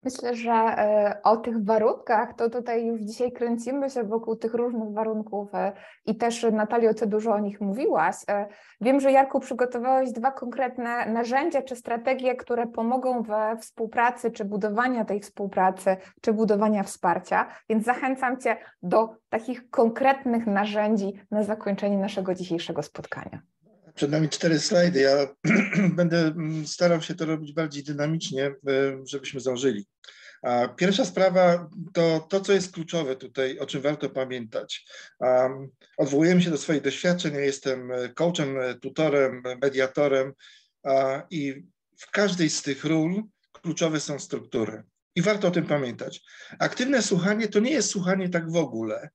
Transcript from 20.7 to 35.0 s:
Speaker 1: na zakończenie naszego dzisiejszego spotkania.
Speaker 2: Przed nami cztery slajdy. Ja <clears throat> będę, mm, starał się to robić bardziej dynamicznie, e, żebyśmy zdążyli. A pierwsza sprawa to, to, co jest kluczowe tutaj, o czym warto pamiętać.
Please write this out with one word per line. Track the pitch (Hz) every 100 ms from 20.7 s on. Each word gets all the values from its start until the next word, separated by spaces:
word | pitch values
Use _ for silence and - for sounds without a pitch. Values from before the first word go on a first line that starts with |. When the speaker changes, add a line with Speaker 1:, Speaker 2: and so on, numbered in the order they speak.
| 208 214 214 196 202 -
Speaker 1:
na | 208
zakończenie | 208 214 208 196 202 202
naszego | 196 - 185
dzisiejszego | 185 180 170 - 170
spotkania. | 151 - - - - - _ _ _ _ _
Speaker 2:
Przed | - 143
nami | 151 156
cztery | - 175 156
slajdy. | - 180 175 135
Ja | 135 143 139 - 156 220
<clears throat> | 202 175 190 156
będę, | 175 170
mm, | 160 160 156 156 147
starał | - 175 170
się | 160
to | 175 160
robić | 160 151
bardziej | 147 160 143
dynamicznie, | 135 143 147 165 - 135 143
e, | 139 135 135 139 135 135
żebyśmy | 139 - 135
zdążyli. | 120 123 135 104 101 _ - - - -
A | 127 123 120
pierwsza | - 180 196
sprawa | 226 - 190 180 180 175 175 - 160
to, | - 165 160 160
to, | 196
co | 196
jest | 196 180
kluczowe | - 165 170 143 131
tutaj, | 127 135 131 -
o | 135
czym | 151
warto | 135 151 139
pamiętać. | 135 131 127 113 - 107 - _ -